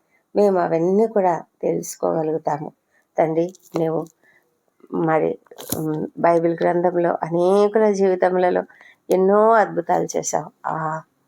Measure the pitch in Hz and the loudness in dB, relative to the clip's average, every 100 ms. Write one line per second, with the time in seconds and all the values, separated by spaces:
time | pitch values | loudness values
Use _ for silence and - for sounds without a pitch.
0 | _ _ _ 202 202 185 170 165 175 196 | _ _ _ 0 2 2 0 0 2 2
1 | 226 214 185 156 - _ - 170 170 - | 2 2 0 0 -6 _ -4 -4 -6 -6
2 | 175 165 156 160 156 147 - - _ _ | -2 -2 -2 -4 -4 -6 -6 -14 _ _
3 | _ - 160 160 175 - _ 170 160 160 | _ -2 0 0 -4 -6 _ -4 -2 -4
4 | 175 _ _ _ _ _ _ _ - 180 | -6 _ _ _ _ _ _ _ -8 -4
5 | 160 160 165 - _ - - 160 156 156 | 0 0 0 -4 _ -20 -8 -6 -4 -6
6 | - - 170 170 170 165 175 175 180 175 | -8 -2 2 2 0 0 0 0 0 0
7 | 170 - 160 170 180 202 208 220 214 196 | 0 -2 -2 0 2 4 2 2 2 2
8 | 196 185 185 180 180 180 190 - - _ | 0 2 0 2 0 0 -4 -12 -20 _
9 | - 185 190 208 220 226 175 170 170 175 | -2 2 4 4 4 4 2 -2 -2 -2
10 | 170 165 160 160 156 - 165 156 156 160 | -2 -4 -4 -4 -6 -10 -8 -6 -6 -8
11 | - _ | -12 _